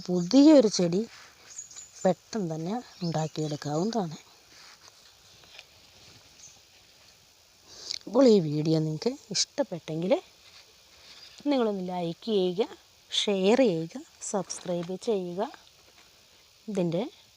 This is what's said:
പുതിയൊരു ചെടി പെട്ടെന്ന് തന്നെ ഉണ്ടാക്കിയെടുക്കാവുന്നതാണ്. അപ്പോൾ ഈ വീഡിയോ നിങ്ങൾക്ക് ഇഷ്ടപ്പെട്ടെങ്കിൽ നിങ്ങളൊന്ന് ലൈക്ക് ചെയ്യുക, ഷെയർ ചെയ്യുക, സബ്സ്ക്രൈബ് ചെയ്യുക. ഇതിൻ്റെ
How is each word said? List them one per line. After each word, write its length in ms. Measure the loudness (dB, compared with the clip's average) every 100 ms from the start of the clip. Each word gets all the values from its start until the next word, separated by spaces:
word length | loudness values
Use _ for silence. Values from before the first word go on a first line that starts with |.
| -2
പുതിയൊരു 600 | -4 4 8 10 8 6 2
ചെടി 240 | -2 -2 -6 -12 -20 -20 -20 -20 -18 -20 -20 -2
പെട്ടെന്ന് 460 | -2 -2 -4 -6 -6
തന്നെ 220 | -6 -6 -8 -10 -8 -4
ഉണ്ടാക്കിയെടുക്കാവുന്നതാണ്. 1120 | -4 -4 -6 -6 -6 -4 -2 -2 -2 -4 -8 -20 -20 -20 -20 -20 -20 -20 -20 -20 -20 -20 -20 -20 -20 -20 -20 -20 -20 -20 -20 -20 -20 -20 -20 _ -20 _ _ -20 -20 _ _ _ _ -20 -16 -12 -12 -2
അപ്പോൾ 200 | 4 6 6
ഈ 20 | 4
വീഡിയോ 300 | 0 0 0 0
നിങ്ങൾക്ക് 260 | -4 -6 -6 -6 -6
ഇഷ്ടപ്പെട്ടെങ്കിൽ 760 | -4 -4 -6 -6 -8 -4 -2 -2 -4 _ -20 -20 -20 -20 -20 -20 -20 -20 -20 -8 -2
നിങ്ങളൊന്ന് 340 | 0 0 -2 -6
ലൈക്ക് 340 | -4 -6 -6 -2 0
ചെയ്യുക, 260 | 0 0 -4 -8 _ _ -8 -4
ഷെയർ 380 | -2 2 4 4 4
ചെയ്യുക, 280 | 2 -4 -10 -18 -16 -8
സബ്സ്ക്രൈബ് 640 | -6 -6 -10 -6 -6 -6 -8 -4
ചെയ്യുക. 340 | -4 -4 -8 -8 -10 -20 _ _ -20 -20 _ _ _ _ _ -8
ഇതിൻ്റെ 300 | -2 -2 -2 -6 -10 -20